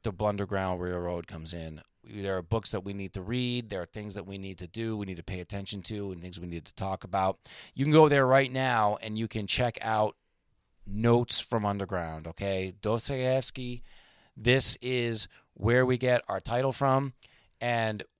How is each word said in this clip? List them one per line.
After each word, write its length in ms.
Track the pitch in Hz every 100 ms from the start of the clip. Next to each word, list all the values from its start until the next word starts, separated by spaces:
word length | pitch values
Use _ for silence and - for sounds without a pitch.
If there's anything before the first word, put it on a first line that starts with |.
the 100 | 113
Blunderground 680 | 90 104 101 98 101 95 92
Railroad 460 | 90 90 87 87 85
comes 260 | 80 80
in. 260 | 85 80 78 - _
There 320 | - 104 98 92
are 60 |
books 300 | 85 113 107
that 120 | 104
we 80 | 95
need 200 | 98 95
to 80 | -
read. 480 | 92 123 123 123 113
There 100 | 98
are 40 | 87
things 280 | 107 104
that 120 | 98 90
we 100 | 98
need 220 | 95 92
to 80 | 90
do, 300 | 110 113 110
we 100 | 101
need 100 | 87
to 40 |
pay 180 | - 92
attention 400 | 87 101 98 101
to, 280 | 87 107 101
and 80 | 90
things 200 | 90 90
we 60 | 87
need 160 | 85
to 100 | -
talk 300 | - 95 95
about. 340 | 92 95 95 95 - - -
You 100 | -
can 80 | 143
go 160 | 156 156
there 180 | 143 131
right 260 | 135 131
now, 460 | 127 131 120 107 104
and 160 | 110 107
you 100 | 113
can 180 | 110 101
check 320 | - 123 -
out 360 | 113 110 107 - _ _ _ _ _ _ -
Notes 520 | 101 117 120 123 -
from 240 | - 117
Underground, 640 | 104 101 95 92 85 78 82
okay? 480 | - 101 95 95 92
Dostoevsky, 1000 | 107 113 - 135 127 131 131 - 123 123 - - - _ _ -
this 400 | 113 131 127 -
is 460 | 123 127 120 110 - - _
where 300 | - 101 123 127
we 120 | 127
get 240 | 127 123 -
our 120 | 98
title 320 | - 120 135
from, 400 | 127 139 135 139 - - _ _ _
and 420 | 120 117 110 107 - _